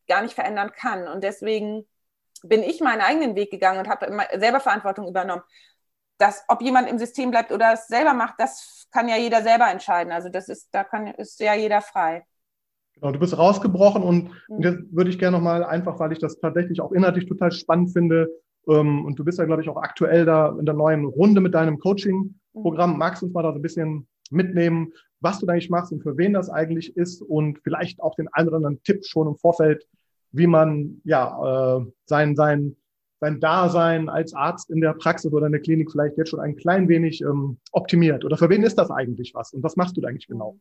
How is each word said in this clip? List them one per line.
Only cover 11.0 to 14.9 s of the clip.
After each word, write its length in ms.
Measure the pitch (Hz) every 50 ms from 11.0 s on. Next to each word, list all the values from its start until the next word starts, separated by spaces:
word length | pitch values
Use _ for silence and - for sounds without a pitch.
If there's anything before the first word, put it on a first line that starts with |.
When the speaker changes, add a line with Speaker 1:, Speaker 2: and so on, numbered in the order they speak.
| 214 202
Speaker 1:
ist 320 | - - 214 208 - -
ja 140 | 226 208 208
jeder 260 | 208 214 214 208 208 208
frei. 440 | - - 196 170 160 165 175 - _ _ _ _ _ _ _ _ _ _ _ _ _ _
Speaker 2:
Genau, 180 | _ - 143 135
du 60 | 143
bist 200 | 175 175 160 143
rausgebrochen 640 | 165 190 208 202 - 240 180 180 196 202 202 214 185
und, 280 | 175 175 175 175 - - - - -
Speaker 1:
Mhm. 80 | 214
Speaker 2:
und 80 | 214 156
jetzt 140 | 180 175 180 - -